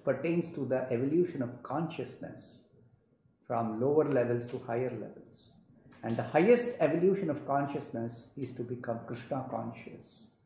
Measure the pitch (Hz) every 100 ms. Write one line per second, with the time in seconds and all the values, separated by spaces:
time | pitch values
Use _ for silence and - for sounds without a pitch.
0 | - 120 165 170 165 151 123 127 - 120
1 | 139 165 175 139 123 - - 139 165 -
2 | - - 80 - - - _ - - _
3 | _ _ _ _ - 117 110 110 135 151
4 | 143 131 117 120 120 123 - 117 127 110
5 | 104 - - - - - _ - - -
6 | 113 117 120 156 196 240 - - 151 165
7 | 185 196 165 139 - 139 143 151 139 123
8 | 117 - - - 127 - 117 120 - 113
9 | - 120 - 135 123 113 113 - - 120
10 | - - - _